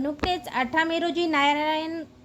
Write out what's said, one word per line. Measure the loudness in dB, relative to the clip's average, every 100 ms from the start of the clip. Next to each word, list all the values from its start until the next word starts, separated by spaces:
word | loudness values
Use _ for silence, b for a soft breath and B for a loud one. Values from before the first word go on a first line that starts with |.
नुकतेच | -4 -2 -2 -2 -2
अठरा | -4 0 2
मे | 2 2
रोजी | 0 0 0
नारायण | 2 4 2 2 0 -2 -8 -10 -16